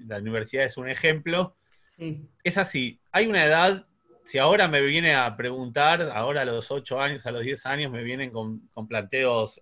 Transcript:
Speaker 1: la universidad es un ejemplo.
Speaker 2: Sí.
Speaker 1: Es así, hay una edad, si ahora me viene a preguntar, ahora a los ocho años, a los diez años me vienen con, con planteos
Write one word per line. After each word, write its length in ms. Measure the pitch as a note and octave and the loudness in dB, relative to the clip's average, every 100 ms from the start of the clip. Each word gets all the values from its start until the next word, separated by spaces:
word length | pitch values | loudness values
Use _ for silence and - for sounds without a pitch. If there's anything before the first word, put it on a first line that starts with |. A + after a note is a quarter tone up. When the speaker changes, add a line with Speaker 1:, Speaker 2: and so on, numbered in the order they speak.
| A#2 | -10
Speaker 1:
la 140 | G#2 | -8
universidad 440 | G#2+ A2+ A2 C3 | -4 -4 -4 -2
es 140 | C3 C3 | -2 -4
un 120 | B2+ | -8
ejemplo. 680 | C3 D#3+ D#3 E3 E3+ F3+ - _ _ _ _ | 0 0 0 -2 -2 -2 -6 _ _ _ _
Speaker 2:
Sí. 240 | E3 D3+ - _ | -10 -10 -14 _
Speaker 1:
Es 160 | F3 F#3+ | -4 -2
así, 400 | F#3 C#3+ B2 - _ | -2 -2 -4 -8 _
hay 140 | F#3 A3 | 0 2
una 180 | G3 | 4
edad, 440 | D3+ D#3+ F#3 G3 - _ _ _ - | 4 6 4 2 -6 _ _ _ -6
si 120 | C3 | 2
ahora 300 | C#3+ G#3 F3+ | 4 6 4
me 140 | D3 | 4
viene 340 | C#3 D#3 E3+ C#3 | 4 2 2 4
a 200 | A#2+ G#2+ | 2 -2
preguntar, 760 | B2 B2+ B2 C3 D3+ E3+ D#3+ | -6 -6 -4 2 4 4 0
ahora 280 | G#2+ A#2+ C#3+ | -2 -2 -2
a 40 | B2+ | -2
los 240 | A#2 - | -4 -4
ocho 320 | C#3 A#2+ C3 | -8 -6 -4
años, 240 | C#3 C#3 B2 | -2 -4 -6
a 60 | |
los 100 | A#2+ | -6
diez 240 | A#2+ C3+ C3 | -6 -6 -6
años 260 | C#3 C#3+ | -4 -4
me 120 | A#2 | -6
vienen 260 | A#2 C3 C3 | -8 -6 -6
con, 400 | A2+ A2 A2 - - | -6 -8 -8 -12 -14
con 120 | A2 | -6
planteos 720 | A2+ G2+ C3 B2+ A#2 G#2+ - | -6 -4 0 2 2 -2 -6